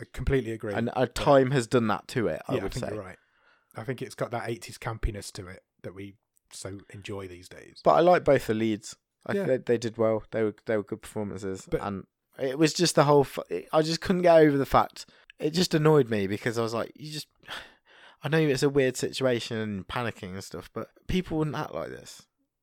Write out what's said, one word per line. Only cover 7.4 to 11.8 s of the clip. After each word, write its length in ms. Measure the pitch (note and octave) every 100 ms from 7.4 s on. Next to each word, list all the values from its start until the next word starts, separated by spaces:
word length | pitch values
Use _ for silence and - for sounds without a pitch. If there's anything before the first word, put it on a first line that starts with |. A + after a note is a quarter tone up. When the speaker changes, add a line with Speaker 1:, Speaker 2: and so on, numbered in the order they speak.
| F2+
Speaker 1:
days. 320 | - - -
Speaker 2:
But 80 | -
I 80 | D3+
like 240 | E3+ F3
both 240 | F3+ C3+ -
the 60 |
leads. 420 | A2 A2+ G#2 - - _ _ -
I 80 |
Speaker 1:
Yeah. 100 | -
Speaker 2:
they, 120 | F#3 B2+
they 200 | - A#2+
did 180 | A#2 G#2+
well. 280 | A2 A2 -
They 100 | A2
were, 140 | G#2+ - -
they 100 | A2
were 60 |
good 200 | G2 A2
performances. 640 | - G#2+ G#2 F#2+ G2 F#2+ -
Speaker 1:
But 100 | -